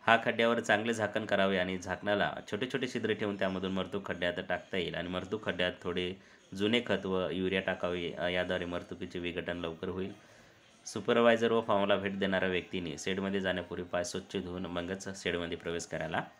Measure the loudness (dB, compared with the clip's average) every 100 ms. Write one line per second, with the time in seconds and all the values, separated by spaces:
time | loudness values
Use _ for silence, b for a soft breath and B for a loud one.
0 | 8 6 6 4 4 4 4 2 4 0
1 | 0 0 0 4 4 4 0 -2 -4 -4
2 | 0 2 2 -2 -6 -4 -2 -2 -2 -2
3 | -2 0 -2 0 0 0 -2 -2 -2 -4
4 | -4 -2 -2 -2 -4 -4 -2 -4 -2 -4
5 | -4 -6 -4 -4 -4 0 -2 -2 -4 -2
6 | -4 -6 B B B 0 2 2 2 -2
7 | 0 0 0 0 0 0 0 -2 -2 -2
8 | -4 -2 0 0 0 0 -2 -4 -6 -10
9 | -8 -4 -4 -4 -4 -4 -4 -4 -6 -4
10 | -6 -8 B B B B B B -10 -6
11 | 4 8 8 8 4 2 4 2 4 4
12 | 2 0 2 2 2 0 -2 -6 -4 -6
13 | -4 -2 0 0 0 -2 -4 -8 -4 -2
14 | -2 -6 -6 -6 -6 -6 -4 -4 -4 -6
15 | -6 -6 -2 -2 -2 -6 -4 -6 -4 -6
16 | -2 -4 -6